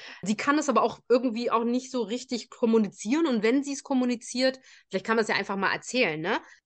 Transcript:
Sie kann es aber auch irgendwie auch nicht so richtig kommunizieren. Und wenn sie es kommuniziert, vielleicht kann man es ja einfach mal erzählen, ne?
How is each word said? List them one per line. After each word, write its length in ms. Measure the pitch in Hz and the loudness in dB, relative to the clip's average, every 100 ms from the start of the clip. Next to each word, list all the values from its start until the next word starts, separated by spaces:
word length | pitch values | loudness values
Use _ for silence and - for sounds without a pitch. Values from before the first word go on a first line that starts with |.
| - - | -18 -10
Sie 120 | 180 | -4
kann 220 | 214 - 294 | -2 0 0
es 120 | 294 | 2
aber 120 | 220 | 2
auch 180 | 240 - - | 2 0 2
irgendwie 400 | 240 247 220 240 | 2 2 -2 0
auch 140 | 226 | 0
nicht 260 | 233 247 247 | 2 -2 -2
so 100 | 254 | -6
richtig 460 | 196 247 - 247 - | -4 -6 -6 -8 -8
kommunizieren. 800 | - 226 226 202 - 208 294 330 | -2 2 4 2 -2 -2 0 2
Und 160 | 233 | 2
wenn 200 | 214 269 | 2 2
sie 120 | 277 | 0
es 80 | 269 | -6
kommuniziert, 760 | - 269 247 240 - 247 262 262 - - _ | -2 0 0 -2 -6 0 0 0 -8 -20 _
vielleicht 160 | 185 | -6
kann 120 | 185 226 | 0 0
man 80 | |
es 40 | 214 | 2
ja 60 | |
einfach 220 | 170 196 196 | 0 -2 -2
mal 180 | 185 | 0
erzählen, 440 | - - 254 202 156 | -2 -2 0 0 0
ne? 220 | 170 285 - - | -2 -2 -4 -20